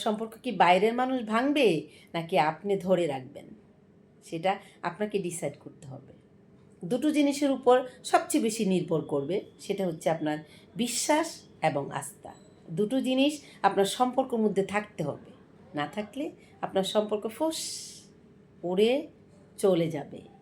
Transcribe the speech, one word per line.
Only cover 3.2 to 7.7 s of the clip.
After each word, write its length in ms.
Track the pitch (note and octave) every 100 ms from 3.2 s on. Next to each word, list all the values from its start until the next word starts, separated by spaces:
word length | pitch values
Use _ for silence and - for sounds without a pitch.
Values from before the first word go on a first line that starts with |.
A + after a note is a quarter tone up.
| C3 - - - - _ _ _ _ _ -
সেটা 260 | E3 F#3 G3+ - - -
আপনাকে 280 | E3+ G#3 G3+ F3
ডিসাইড 280 | E3 D3 -
করতে 220 | E3 - C3
হবে। 260 | B2+ - - - - - - - -
দুটো 240 | F3 A#3 D4+ C#4
জিনিসের 340 | C#4+ C#4+ D4 C4+
উপর 180 | A#3+